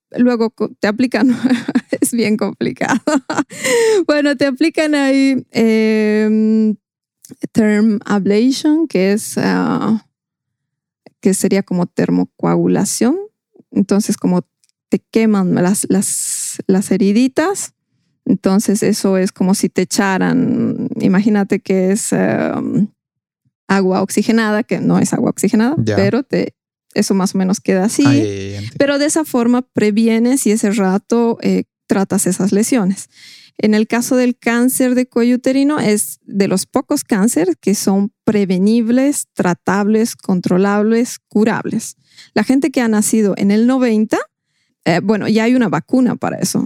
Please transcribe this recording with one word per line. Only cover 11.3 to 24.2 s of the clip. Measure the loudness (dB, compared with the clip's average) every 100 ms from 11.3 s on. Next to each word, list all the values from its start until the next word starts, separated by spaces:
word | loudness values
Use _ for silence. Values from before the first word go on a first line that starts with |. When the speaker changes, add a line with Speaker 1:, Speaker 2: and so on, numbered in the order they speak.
Speaker 1:
sería | 0 0 0
como | 0 -2 -2
termocoagulación. | -2 0 0 -2 _ -2 0 2 0 -2 0 0 -2 -6 _ _ _ _
Entonces, | -2 0 0 0 -2
como | -2 -2 -4 _ _ _ -4
te | -4 _
queman | 0 2 2 2 0
las, | 0 0 0
las, | -2 -2 -4 -6 -8 -8 -8 -2
las | -2 0
heriditas. | 0 2 2 0 0 -2 -2 -8 _ _ _ _ _ -4
Entonces, | -2 2 2 2 0
eso | 0 0 0 0
es | 0
como | -2 0 0
si | 0
te | -2
echaran, | -2 0 0 0 0 0 0 0 -2 -4 -6 -2
imagínate | 0 2 2 0 0 -2
que | -2 0 0
es, | -2 -2
em, | -2 0 0 -2 -4 -4 -2 -2 _ _ _ _ _ _ _ -2
agua | 0 0 0
oxigenada, | -2 -2